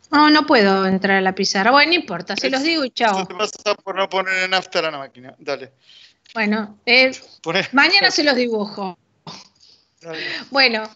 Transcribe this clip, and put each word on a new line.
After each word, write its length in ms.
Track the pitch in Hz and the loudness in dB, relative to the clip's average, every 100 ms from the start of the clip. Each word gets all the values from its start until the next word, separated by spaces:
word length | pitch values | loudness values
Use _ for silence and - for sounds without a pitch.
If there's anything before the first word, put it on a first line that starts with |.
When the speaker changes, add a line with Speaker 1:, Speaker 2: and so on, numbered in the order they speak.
| - | 0
Speaker 1:
No, 200 | 294 302 | 4 6
no 180 | 302 294 | 4 4
puedo 400 | 254 196 190 190 | 4 4 2 0
entrar 300 | 190 190 196 | 0 2 2
a 40 | |
la 140 | 190 190 | 0 -2
pizarra. 340 | 190 196 214 | -2 0 4
Bueno, 180 | 277 302 | 4 4
no 60 | 349 | 0
importa, 400 | - 170 180 196 | -2 -10 -8 -6
se 120 | 262 | -4
Speaker 2:
Es-, 40 | |
Speaker 1:
los 100 | 269 | -2
digo 200 | 302 320 254 | -2 -2 -4
y 40 | |
chao. 260 | - 226 190 | -2 0 0
Speaker 2:
eso 100 | 180 | -4
te 80 | 185 | -6
pasa 400 | 208 - 208 202 | -6 -6 -6 -6
por 120 | 190 190 | -6 -4
no 140 | 196 | -4
poner 260 | 190 185 185 185 | -4 -2 -4 -2
en 60 | |
nafta 300 | 185 - 180 | -2 -2 -4
la 100 | 160 | -4
máquina. 440 | 143 135 123 131 - | -6 -14 -18 -20 -14
Dale. 340 | 147 135 127 _ _ - _ _ _ | -8 -8 -10 _ _ -20 _ _ _
Speaker 1:
Bueno, 460 | 226 208 214 208 - - | -4 -2 -2 -6 -8 2
eh, 260 | 247 262 262 - - | 4 4 0 -18 -14
Speaker 2:
Poné. 260 | 156 180 - | -6 -4 0
Speaker 1:
mañana 380 | 262 311 392 381 | 2 4 4 0
se 140 | - | 0
los 120 | 294 247 | 0 0
dibujo. 640 | 247 220 202 - 190 175 _ _ - - - _ _ _ _ _ | -2 -4 -6 -8 -12 -12 _ _ -20 -20 -20 _ _ _ _ _
Speaker 2:
Dale. 180 | 165 160 160 - 247 | -16 -12 -10 -12 -4
Speaker 1:
Bueno, 400 | 269 254 220 220 | 2 2 0 -8